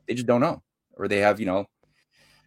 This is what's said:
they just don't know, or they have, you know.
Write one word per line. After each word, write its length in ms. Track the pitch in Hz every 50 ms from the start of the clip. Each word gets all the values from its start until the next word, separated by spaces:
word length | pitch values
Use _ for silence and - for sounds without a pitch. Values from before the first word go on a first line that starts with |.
| _ -
they 80 | 117
just 100 | 123 123
don't 160 | 113 120 120
know, 220 | 139 170 - - - _ _ _ _ _ _
or 140 | - 98 98
they 120 | 104 98
have, 200 | 101 104 104 101
you 60 | 110
know. 200 | 92 90 98 101 - _ _ _ _ _ _ _ _ _ _ _ _ _ _ _